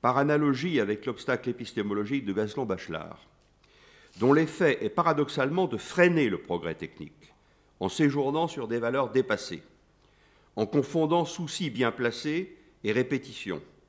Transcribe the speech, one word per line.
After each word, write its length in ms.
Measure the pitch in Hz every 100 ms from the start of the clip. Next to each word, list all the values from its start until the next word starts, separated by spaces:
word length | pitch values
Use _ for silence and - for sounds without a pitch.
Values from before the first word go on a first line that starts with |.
par 160 | 120 127
analogie 640 | 143 147 147 131 170 151
avec 260 | 101 104 -
l'obstacle 440 | 110 - 127 -
épistémologique 760 | 120 113 - 104 101 104 139 110
de 80 |
Gaston 320 | 98 107 120 120
Bachelard, 540 | 95 - 80 82 80 - _ _ _ _ _ - - - -
dont 140 | 117
l'effet 500 | 147 160 - 170 131
est 60 | 107
paradoxalement 760 | - 165 151 147 - 135 170 185
de 100 | 110
freiner 520 | - - 175 165 127
le 80 | 90
progrès 380 | - 87 85 80
technique, 580 | 80 - 73 - - _ _ _ _ _
en 100 | 95
séjournant 580 | - 151 139 139 147 165
sur 200 | 151 113
des 120 | 117
valeurs 320 | 117 131 127
dépassées, 520 | 123 123 104 - 82 - _ _ _ _ _ _ _ _ -
en 100 | 107
confondant 600 | 147 135 165 156 170 170
souci 440 | - 160 - 165
bien 220 | 113 120
placé 680 | 117 120 113 151 160 185 - - _
et 80 | 104
répétition 720 | 107 127 139 - - - 82 - -